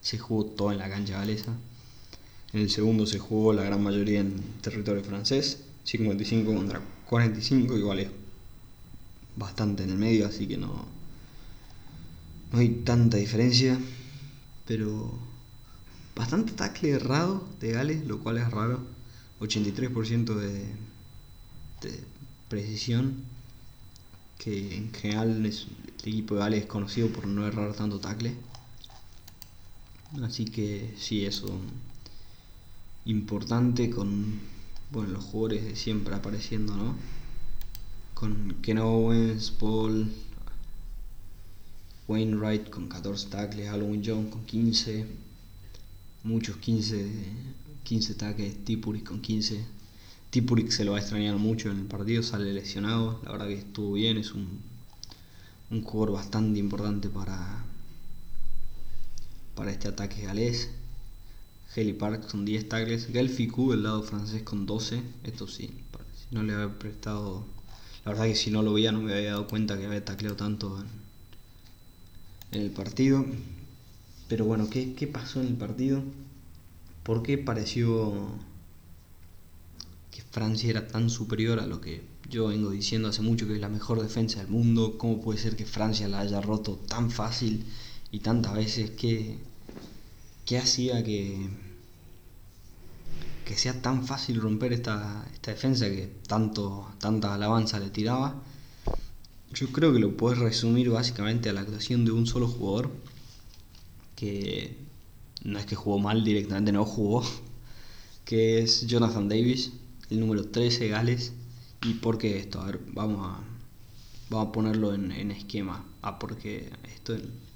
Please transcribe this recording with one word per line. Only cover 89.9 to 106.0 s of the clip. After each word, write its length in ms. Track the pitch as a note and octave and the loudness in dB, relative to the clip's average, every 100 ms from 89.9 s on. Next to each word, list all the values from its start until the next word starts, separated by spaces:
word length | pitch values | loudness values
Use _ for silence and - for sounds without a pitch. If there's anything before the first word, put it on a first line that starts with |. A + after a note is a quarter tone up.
| - - - - - - | -16 -16 -18 -20 -12 -2
qué 120 | B2 | 2
hacía 460 | B2+ - B2+ A#2+ | 2 2 2 2
que, 460 | A2+ G#2 G2 G2 F#2+ G2 F#2+ - - - - - - - - - - - - - - - - - - | 2 0 -2 -4 -6 -6 -12 -16 -18 -20 -20 -20 -20 -20 -20 -20 -18 -16 -16 -8 -2 0 0 -2 -2
que 120 | G#2+ | 0
sea 240 | B2 B2+ | 0 0
tan 240 | B2+ C3 B2+ | 0 0 0
fácil 360 | C3+ - A#2 | -4 0 0
romper 320 | A2 G#2+ B2+ | 2 2 2
esta, 520 | A#2+ A#2 G#2 G#2 G#2 - | 0 0 -2 -4 -6 -8
esta 180 | - - | -10 -8
defensa 340 | G#2 C3+ B2 G#2+ | 0 2 4 2
que 220 | F#2+ F#2 - - | 0 -4 -10 0
tanto, 640 | G#2+ G#2+ G#2+ G2+ G2 G#2 - | 2 4 2 -2 -4 -10 -4
tanta 340 | G#2 A2 G2+ | 0 2 2
alabanza 460 | G2+ G#2 A2+ G#2+ G#2+ | 0 4 4 4 0
le 100 | G2 | -2
tiraba? 460 | F#2 G#2+ B2+ C#3 C3+ - - - - - - - - - - - | -2 0 2 0 -2 -12 -16 -16 -6 0 0 -2 -12 -16 -18 -10
Yo 180 | - B2+ | -4 -2
creo 220 | - D#3+ | 4 8
que 60 | B2 | 8
lo 180 | G#2 F#2+ | 6 4
puedes 220 | A#2 B2 | 2 4
resumir 500 | A#2 A2 A#2 A#2+ B2 | 4 4 4 6 6
básicamente 600 | A2+ A#2+ A#2+ G#2 A#2 A#2 | 4 2 0 2 2 2
a 40 | |
la 80 | G2 | -2
actuación 420 | G2 G#2+ - B2 | -2 -4 0 4
de 80 | A#2 | 6
un 160 | A2 A#2 | 6 4
solo 200 | B2+ A#2 | 4 2
jugador, 420 | - G2 G2+ C#3 - - - - - - - - - - - - - | 0 0 2 0 -4 -14 -16 -18 -18 -18 -18 -18 -18 -18 -18 -18 -6
que 600 | G#2+ G2+ G2 F#2 - A#2 C#3+ - - - - - | -4 -2 -2 -4 -6 -10 -14 -16 -18 -18 -14 -8
no 160 | - G#2 | -4 -4
es 60 | G2+ | -4
que 100 | G#2 | -2
jugó 240 | G#2+ | 2
mal, 240 | G2+ | 2